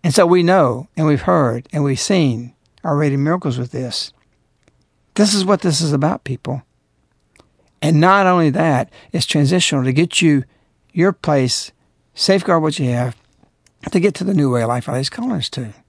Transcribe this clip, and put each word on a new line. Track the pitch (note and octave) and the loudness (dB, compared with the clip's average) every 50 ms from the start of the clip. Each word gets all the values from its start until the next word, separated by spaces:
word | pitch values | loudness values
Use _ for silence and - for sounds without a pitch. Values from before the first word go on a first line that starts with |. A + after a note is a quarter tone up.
| - | 0
And | E3+ - | 2 4
so | - F3+ | 4 4
we | E3+ F3+ F3+ | 6 4 4
know, | E3+ E3+ F#3 F#3+ D3+ B2 A2+ B2 D#3+ _ _ | 4 4 4 4 4 2 0 -4 -8 _ _
and | - D#3 | -2 0
we've | D3+ D3 C3 | 2 2 0
heard, | - F#3 F3+ E3 C#3+ A#2+ A2+ A#2+ B2+ _ | 0 0 2 2 2 0 0 -4 -8 _
and | - D3+ | -4 -2
we've | C#3+ C#3+ C3 - | -2 -2 -2 -4
seen | - - G3+ F#3 D#3 C3+ A#2 A2+ A#2+ B2 _ _ _ _ _ _ - | -2 0 0 2 2 0 -2 -4 -8 -14 _ _ _ _ _ _ -4
already | E3+ D3 C#3+ D3+ D3 C#3 | -2 0 0 0 0 0
miracles | C#3 C#3 D3+ E3+ F3+ - D3 A#2+ B2+ | 0 0 0 -2 -2 -2 -4 -4 -4
with | B2 A#2+ | -6 -8
this. | - B2+ B2+ A#2+ - - - - _ _ _ _ _ _ _ _ _ _ _ _ _ _ _ _ _ _ _ _ _ | -8 -8 -8 -6 -8 -10 -10 -12 _ _ _ _ _ _ _ _ _ _ _ _ _ _ _ _ _ _ _ _ _
This | - G#3 G3+ G3+ | 0 0 2 2
is | G3+ F#3 | 0 0
what | F#3+ G3+ - | 0 0 0
this | - F3+ D3 C3+ | 0 -2 -2 0
is | E3 D3+ | -2 -2
about, | D3 C#3 C#3 D#3+ F#3 - | 0 0 0 -2 -2 -4
people. | _ - C3 - _ C#3 C3 C3+ - _ _ _ _ _ _ _ _ _ _ _ _ _ _ _ _ _ _ _ _ _ _ _ | _ -10 -10 -8 _ -10 -10 -10 -12 _ _ _ _ _ _ _ _ _ _ _ _ _ _ _ _ _ _ _ _ _ _ _
And | - D3+ D#3+ D3 | 0 2 4 4
not | D#3+ F#3 G3 G3+ G3 | 6 6 4 4 4
only | F#3 F3+ F3 E3 D3+ | 4 2 4 2 2
that, | C3+ F#3+ E3 D#3+ C#3 B2+ A#2+ - _ - - _ | 0 0 0 2 0 0 -2 -4 _ -20 -18 _
it's | - F3 - | -6 -6 -4
transitional | - - D#3 D3 C3+ F#3 F#3 F3 - D#3 C#3 | -2 0 2 2 2 2 0 0 0 -2 0
to | B2+ C3 | 0 0
get | B2+ D3 F3 F3 - - | 2 0 0 0 0 0
you | F#3 D#3+ D3 C3+ C3 _ _ _ _ _ _ _ _ _ | 2 4 2 2 0 _ _ _ _ _ _ _ _ _
your | _ E3+ E3+ G3 | _ 0 0 0
place, | F#3+ _ - F3 D3+ C#3 B2+ B2 - - - - _ _ _ _ _ _ _ _ _ | 0 _ -2 0 0 2 0 0 -2 -6 -8 -12 _ _ _ _ _ _ _ _ _
safeguard | - - - F#3+ G3 - - F3 E3 | -4 0 2 2 2 2 0 0 2
what | D#3 D#3 D3+ - | 2 -2 -2 -2
you | C#3+ B2 | -2 -2
have, | A#2+ A#2+ B2 B2 A#2+ _ _ _ _ _ _ _ _ _ _ _ _ _ - - | -2 -2 -4 -6 -8 _ _ _ _ _ _ _ _ _ _ _ _ _ -12 -2
to | - F#3 | -2 0
get | E3+ G3+ E3 | 0 0 0
to | - F#3 | -2 -4
the | G3 G3 | -2 0
new | D#3+ D3 C3 | 0 2 2
way | B2 A#2+ | 0 0
of | A2+ A2+ | 0 -2
life | A#2+ B2 - - | -2 -4 -4 -6
Our | A#2+ | -6
Lady's | B2+ C3+ - | -6 -6 -6
calling | - - A#3 B3+ | -8 -8 -6 -6
us | A3+ D#3 B2 - | -4 -6 -6 -8
to. | - C#3 B2 G#2+ G2 _ _ | -8 -10 -10 -10 -14 _ _